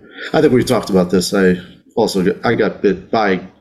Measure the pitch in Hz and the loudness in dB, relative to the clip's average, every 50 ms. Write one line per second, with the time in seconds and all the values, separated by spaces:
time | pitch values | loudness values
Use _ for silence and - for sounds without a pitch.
0 | - - - - - - - - 147 151 123 123 - - 123 107 92 - 98 92 | -20 -20 -20 -18 -10 -4 0 2 2 4 4 2 2 0 -2 -2 -2 0 0 0
1 | 90 90 - 92 90 - - 101 95 92 90 90 - - - - _ _ - - | 0 2 0 -2 -2 0 0 2 2 2 2 0 -4 -12 -20 -20 _ _ -2 -2
2 | 110 95 - 98 90 98 - - - 240 233 180 214 190 - - - 208 190 180 | -2 0 0 0 0 0 -2 -2 -2 -2 0 0 0 -2 -2 -2 0 0 0 -2
3 | - - - 113 - 196 92 127 - - _ _ | -4 -4 -2 -2 0 0 -2 -4 -6 -10 _ _